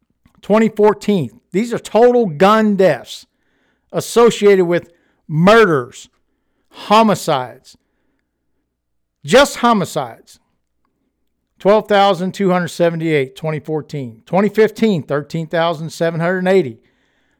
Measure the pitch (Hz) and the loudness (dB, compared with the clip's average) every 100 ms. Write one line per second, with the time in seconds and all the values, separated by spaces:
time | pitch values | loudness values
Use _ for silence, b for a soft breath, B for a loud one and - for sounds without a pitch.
0 | _ _ _ _ - 214 220 214 208 202 | _ _ _ _ -2 0 0 2 0 0
1 | - 196 123 _ _ 190 233 208 - 208 | -2 -4 -4 _ _ -6 -4 -8 -2 2
2 | 240 247 202 143 196 220 214 196 180 123 | 4 2 0 0 2 4 2 2 2 0
3 | - - _ _ _ _ _ _ _ 175 | -8 -20 _ _ _ _ _ _ _ -10
4 | - 226 233 - 202 190 175 170 - _ | -2 2 2 4 2 4 2 -2 -6 _
5 | _ _ - 151 190 226 190 139 120 - | _ _ -8 0 4 4 4 0 -4 -16
6 | - _ _ _ _ _ _ - - 220 | -20 _ _ _ _ _ _ -10 0 2
7 | 214 180 - 135 123 - _ _ _ _ | 4 0 -2 -4 -6 -16 _ _ _ _
8 | _ _ _ _ _ _ _ _ _ _ | _ _ _ _ _ _ _ _ _ _
9 | _ _ 143 247 277 - 240 214 160 156 | _ _ 0 2 2 0 0 0 -2 -6
10 | 120 - _ - _ _ _ _ _ _ | -8 -12 _ -20 _ _ _ _ _ _
11 | _ _ _ _ _ _ 190 214 208 202 | _ _ _ _ _ _ 0 0 2 2
12 | 202 170 185 - 190 180 170 - 170 165 | 2 0 -6 -2 -2 0 -4 -2 -2 -2
13 | 160 147 131 - 156 156 - 156 143 147 | -2 -2 -2 -8 -8 -8 -8 -10 -8 -12
14 | 123 110 - 180 202 214 214 214 226 170 | -12 -14 -4 -2 0 0 0 0 -2 -2
15 | - 143 143 160 160 170 170 156 160 - | -4 -6 -6 -10 -6 -4 -2 -4 -10 -6
16 | 165 165 175 185 185 190 135 113 _ _ | -4 -2 -4 -2 0 0 0 -8 _ _
17 | _ _ _ | _ _ _